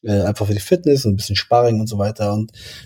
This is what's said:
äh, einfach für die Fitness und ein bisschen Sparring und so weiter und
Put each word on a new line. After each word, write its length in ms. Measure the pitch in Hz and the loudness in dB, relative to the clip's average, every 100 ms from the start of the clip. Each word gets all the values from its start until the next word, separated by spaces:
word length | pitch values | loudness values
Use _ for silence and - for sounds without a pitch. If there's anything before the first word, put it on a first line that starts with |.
äh, 200 | 117 101 | 0 0
einfach 260 | 95 104 101 | 0 0 0
für 60 | |
die 80 | 104 | -2
Fitness 420 | - 180 170 139 | 0 0 2 2
und 80 | 120 | 2
ein 40 | 101 | -2
bisschen 180 | - 101 | -2 -4
Sparring 460 | - 120 120 110 | 2 4 4 2
und 60 | 110 | -2
so 100 | 107 | -2
weiter 360 | 101 110 104 | -4 -2 -4
und 200 | 107 110 - - - | -2 -4 -10 -20 -20